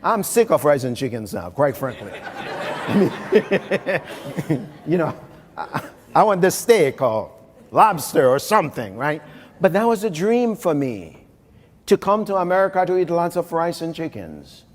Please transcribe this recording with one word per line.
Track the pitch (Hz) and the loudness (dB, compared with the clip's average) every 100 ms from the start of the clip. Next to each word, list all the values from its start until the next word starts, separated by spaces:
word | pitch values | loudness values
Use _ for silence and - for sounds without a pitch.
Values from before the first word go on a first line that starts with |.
I'm | 170 220 | 0 0
sick | 190 - 226 | 0 2 4
of | 151 135 | 4 4
rice | 143 | 2
and | 127 120 | 2 -4
chickens | 139 117 107 | -4 -6 -8
now, | 104 90 | -10 -10
quite | 90 143 127 | 0 0 0
frankly. | 135 120 101 - | -6 -8 -12 -14
<laughs> | - - - - - - - - 185 - - - - 185 - 196 - 185 - - 160 123 156 151 110 - - | -14 -12 -12 -10 -8 -8 -2 2 2 0 0 0 2 -2 0 -4 -2 -4 -4 -14 -12 -10 -4 -4 -4 -14 -2
You | 170 | 0
know, | 156 - - - - - | 0 -4 -14 -20 -20 -14
I, | - 143 - - - | -10 -8 -10 -18 -2
I | - | 4
want | 202 196 | 4 6
the | 185 | 2
steak | - - 233 147 131 | 2 4 4 4 2
or | 131 110 87 - - - - | 0 0 -6 -12 -20 -20 -6
lobster | 123 214 180 131 156 135 | 4 4 4 -2 4 4
or | 131 | 4
something, | - 214 160 - 113 95 | 2 2 2 -4 -10 -6
right? | 139 151 - - - - | -4 -4 -8 -20 -20 0
But | 185 | 2
that | 180 233 | 2 2
was | 226 | 0
a | 214 | -2
dream | 156 190 233 240 214 | -2 0 2 2 -2
for | - 151 | -2 0
me, | 139 110 85 69 - _ _ - _ _ - | -2 -6 -12 -18 -20 _ _ -20 _ _ 0
to | 196 | 0
come | - 208 208 | 2 0 0
to | 196 | -2
America | 175 180 190 190 185 | 0 2 2 2 0
to | 185 | 2
eat | 185 | 0
lots | 170 170 175 | 0 0 -2
of | 170 | -4
rice | 180 165 170 | -2 -2 -4
and | 165 165 | -8 -8
chickens. | 160 113 87 76 71 - _ | -10 -10 -14 -14 -18 -20 _